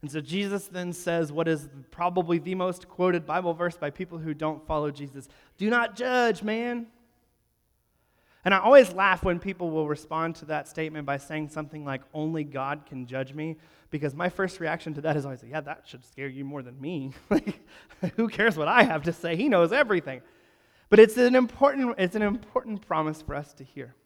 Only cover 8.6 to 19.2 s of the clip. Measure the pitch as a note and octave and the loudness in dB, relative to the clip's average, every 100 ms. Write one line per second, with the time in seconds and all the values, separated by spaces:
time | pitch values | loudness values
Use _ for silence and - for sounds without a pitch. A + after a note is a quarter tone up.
8.6 | G3 C#4 A3 F3 G3 F#3 F#3+ F3 F#3+ F3+ | 10 10 10 4 2 2 0 -2 -2 -4
9.6 | F3 D#3+ D3+ D3 - D#3+ E3 D#3+ D3+ D3+ | -4 -2 -2 -4 -4 -4 -4 -6 -8 -8
10.6 | C#3+ - D#3+ D#3 C#3 C#3 - D#3 D3+ D#3 | -6 -8 -8 -6 -6 -6 -6 -8 -8 -8
11.6 | D3+ D3+ C#3+ C3+ - D#3 D#3 D#3+ D3 C3+ | -10 -10 -8 -8 -8 -6 -4 -4 -6 -6
12.6 | C3+ D3 D3 C3+ A#2+ C3 C3 C#3+ D#3 D#3+ | -6 -6 -10 -14 -10 -8 -8 -8 -10 -10
13.6 | - _ _ D3+ D3 C#3 F3+ - F#3+ - | -16 _ _ -6 -6 -4 -6 -2 -6 -4
14.6 | E3 E3 - D3 D3+ D3+ C#3 B2+ A#2 D3+ | -6 -6 -6 -6 -2 -2 -4 -10 -10 -10
15.6 | C#3 D#3 - B2 B2 - C#3 C3 C#3 C#3+ | -10 -14 -14 -20 -20 -12 -10 -8 -10 -10
16.6 | B2 C3 C3+ F3 C3+ C3+ - - - - | -12 -12 -8 -6 -8 -12 -2 -2 0 -10
17.6 | - - - - F3+ - A3 - A3 D#3 | -14 -20 -20 -8 -8 -2 -4 2 0 2
18.6 | D3+ A#3+ A#3 D#3+ D3+ E3 | 4 6 6 4 -4 -4